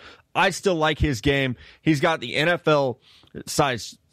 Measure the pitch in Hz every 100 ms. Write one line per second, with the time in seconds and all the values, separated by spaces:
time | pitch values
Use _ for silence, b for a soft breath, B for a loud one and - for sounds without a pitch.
0 | B B _ - 185 175 196 170 156 156
1 | 156 127 143 139 135 123 B B - 151
2 | 170 160 123 - 156 175 - 151 135 117
3 | b b b - - - 143 120 - -
4 | _